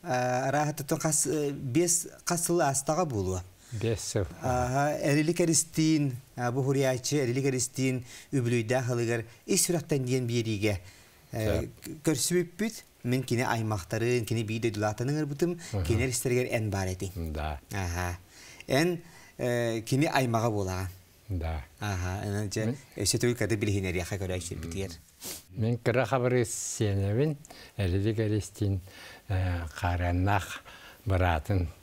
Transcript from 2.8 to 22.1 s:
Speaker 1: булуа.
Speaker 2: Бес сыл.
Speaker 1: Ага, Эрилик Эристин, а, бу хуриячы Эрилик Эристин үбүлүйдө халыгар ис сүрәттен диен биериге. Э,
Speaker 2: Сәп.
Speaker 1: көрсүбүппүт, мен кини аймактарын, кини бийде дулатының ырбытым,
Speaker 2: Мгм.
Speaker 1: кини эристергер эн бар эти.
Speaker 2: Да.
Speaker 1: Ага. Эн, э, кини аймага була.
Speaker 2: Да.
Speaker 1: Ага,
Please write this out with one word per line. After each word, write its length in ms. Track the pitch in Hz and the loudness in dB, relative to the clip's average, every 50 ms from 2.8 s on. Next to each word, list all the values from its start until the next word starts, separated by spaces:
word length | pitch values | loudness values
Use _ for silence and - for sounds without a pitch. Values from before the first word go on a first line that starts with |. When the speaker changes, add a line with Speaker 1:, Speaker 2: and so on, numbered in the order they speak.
| - - 156 156 185 | 0 0 2 2 2
Speaker 1:
булуа. 360 | 160 127 104 95 92 92 90 90 - - - - - | 0 0 0 0 0 -2 -2 -4 -8 -18 -20 -18 -10
Speaker 2:
Бес 300 | - 107 101 113 113 - | -8 -4 -2 -2 -2 -2
сыл. 240 | - - - 120 98 - - - | -4 -2 0 0 0 -2 -4 -6
Speaker 1:
Ага, 580 | - 131 127 123 123 123 127 135 143 151 147 - | -2 0 0 2 0 0 2 2 2 2 0 0
Эрилик 380 | - 151 139 151 156 156 175 - | 2 4 4 4 4 2 2 2
Эристин, 800 | 175 165 165 160 - - - - 156 156 160 156 147 139 123 120 - - - | 4 4 4 2 2 0 0 2 4 4 4 4 2 0 -2 -4 -10 -12 -8
а, 160 | - 123 123 | -2 -2 0
бу 100 | 123 135 | 0 0
хуриячы 640 | 131 135 139 135 139 131 131 120 - - 143 147 135 | 2 2 2 4 4 2 2 0 -2 -2 0 0 2
Эрилик 220 | 120 120 135 135 | 2 0 2 2
Эристин 580 | 143 127 127 120 - - - 131 131 127 127 120 - - - - - | 2 0 0 -2 -4 -2 0 0 0 0 0 -4 -8 -16 -18 -14 -2
үбүлүйдө 500 | - 139 120 117 120 120 113 107 123 131 131 | -2 0 2 2 2 2 2 2 0 0 2
халыгар 400 | 117 127 120 117 113 117 117 107 - - - - - | 0 0 0 0 0 0 -2 -2 -6 -14 -18 -2 0
ис 180 | 180 185 - | 2 2 2
сүрәттен 380 | - 175 165 143 - 156 139 131 | 2 0 -2 0 0 0 0 2
диен 240 | 123 127 131 127 117 | 2 0 0 0 2
биериге. 540 | 117 120 113 110 110 101 101 107 101 92 - - - - - - - - - - | 0 0 0 0 -2 2 2 2 0 0 -4 -12 -20 -20 -20 -20 -20 -20 -18 -10
Э, 300 | - 117 107 110 82 82 | -6 -2 0 0 0 0
Speaker 2:
Сәп. 420 | - - - - - - - 160 - | -2 -4 -10 -14 -14 -12 -12 -4 -2
Speaker 1:
көрсүбүппүт, 800 | 160 156 127 - - 175 180 175 170 - - 202 226 220 - - - - - - | -2 0 0 0 0 0 0 0 -2 -4 -4 -4 -4 -4 -8 -18 -20 -20 -8 -2
мен 180 | 120 123 131 127 | 0 0 0 0
кини 180 | - 123 113 | 0 0 2
аймактарын, 840 | 127 - 117 113 113 107 110 104 - - - 110 113 120 123 123 110 | 2 2 0 0 0 0 -2 -2 -4 -4 -2 0 2 2 2 2 2
кини 180 | - 113 113 117 | 0 0 -2 0
бийде 260 | 104 110 113 113 117 | -2 -4 0 0 -2
дулатының 520 | 104 104 104 107 107 - 120 131 147 151 156 | 0 2 0 0 0 0 -2 -2 0 -2 -2
ырбытым, 340 | 143 143 139 175 170 175 175 - - | -4 0 0 0 0 0 -4 -8 -6
Speaker 2:
Мгм. 140 | - 101 87 | -4 -2 0
Speaker 1:
кини 180 | 78 117 113 127 | 2 2 2 2
эристергер 480 | 131 120 - - 131 123 123 123 123 | 0 0 -2 0 2 2 2 2 2
эн 180 | - 117 110 107 | 0 0 0 0
бар 180 | 98 98 95 92 | 0 0 0 -2
эти. 240 | 92 90 - 95 90 | -2 -4 -6 -8 -6
Speaker 2:
Да. 440 | 90 82 80 78 76 76 78 76 71 - - | -6 -6 -4 -4 -4 -4 -4 -6 -8 -10 -8
Speaker 1:
Ага. 460 | - 101 95 87 85 90 90 87 87 - - - - - - - - - - - | -6 -4 -4 -2 -2 -2 -2 -4 -4 -8 -12 -20 -20 -20 -20 -20 -20 -18 -4 0
Эн, 340 | - 131 160 180 175 170 - - - - - - - - | 2 2 4 2 0 -2 -8 -14 -20 -20 -20 -20 -8 -4
э, 440 | 127 123 120 120 120 117 113 113 107 | -2 0 0 0 0 0 -2 -2 -2
кини 200 | - - 131 147 | 0 2 2 2
аймага 460 | 160 - 139 131 120 117 113 110 120 | 4 4 2 2 4 2 2 2 2
була. 380 | 107 104 101 92 92 92 92 90 90 - - - - - - - | 0 0 -2 -2 -2 -4 -4 -6 -8 -12 -20 -20 -20 -20 -10 -6
Speaker 2:
Да. 340 | 101 87 80 80 80 76 71 - - - | -4 -4 -2 -4 -4 -6 -8 -10 -12 -8
Speaker 1:
Ага, 480 | 107 101 101 92 87 90 | -6 -4 -4 -2 -2 -4